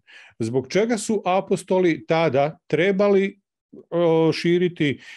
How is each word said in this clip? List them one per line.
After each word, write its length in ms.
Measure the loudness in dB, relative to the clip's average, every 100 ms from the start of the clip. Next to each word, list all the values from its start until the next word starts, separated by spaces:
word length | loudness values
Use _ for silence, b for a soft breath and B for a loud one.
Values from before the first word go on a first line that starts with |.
| _ B B B
Zbog 280 | -4 -4 -2
čega 300 | 0 0 -2
su 240 | -2 -4 0
apostoli 800 | -2 -2 -4 -2 0 2 0 -2
tada 520 | 0 2 2 0 -4 -4
trebali, 720 | -2 0 2 2 2 0 -6 _ _ _ -20 -8
o, 420 | -2 2 2 2
širiti, 680 | 0 0 2 0 -2 -2 -4 B